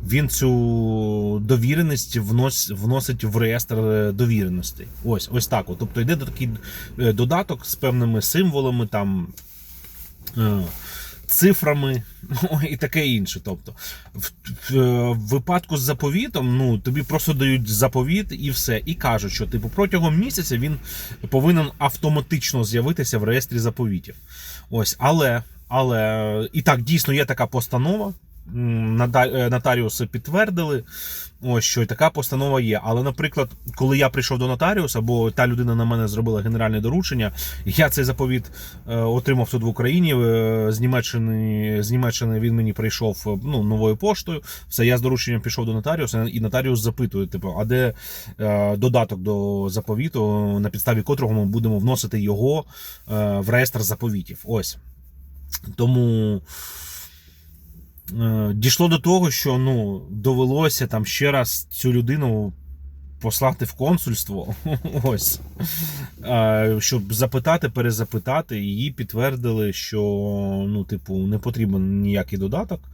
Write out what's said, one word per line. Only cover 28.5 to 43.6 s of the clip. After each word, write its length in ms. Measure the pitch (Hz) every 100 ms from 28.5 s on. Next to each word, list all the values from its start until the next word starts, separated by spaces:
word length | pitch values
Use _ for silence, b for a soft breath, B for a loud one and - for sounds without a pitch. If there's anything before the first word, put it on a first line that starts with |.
м, 420 | 117 120 113 110 113
нота-, 340 | 120 123 127
е, 160 | 131 120
нотаріуси 560 | 123 135 123 110 - 117
підтвердили, 800 | 113 - 175 214 175 156 139 - B B B B -
ось, 220 | 127 120
що 180 | - -
і 40 | 113
така 240 | 113 160
постанова 500 | 151 135 131 139 135
є. 200 | 113 104
Але, 180 | 110 117
наприклад, 480 | 135 127 151 - 127 - -
коли 240 | - 131 135
я 100 | 135
прийшов 300 | 135 123 127
до 80 | 127
нотаріуса, 540 | 131 170 208 147 117
бо 300 | 113 120 113
та 160 | - 123
людина 280 | 120 120
на 100 | 117
мене 240 | 117 117 110
зробила 320 | 107 113 110
генеральне 380 | 104 113 113 110
доручення, 520 | 110 165 180 131 107 B B B
я 260 | - - 151
цей 140 | -
заповіт, 400 | 131 123 131 127 - B B B -
е, 80 | 117
отримав 540 | 113 120 123 131 120
тут 120 | 123
в 40 | 113
Україні, 480 | 107 120 170 170
е, 520 | 131 117 113 110 113 107
з 80 | 110
Німеччини, 1000 | 123 127 117 117 113 110 110 107 107 107
з 80 | 104
Німеччини 500 | 123 123 113 117 110
він 140 | 117
мені 180 | 117 110
прийшов, 500 | 104 110 - 113 95 107
е, 120 | 98
ну, 180 | 131 151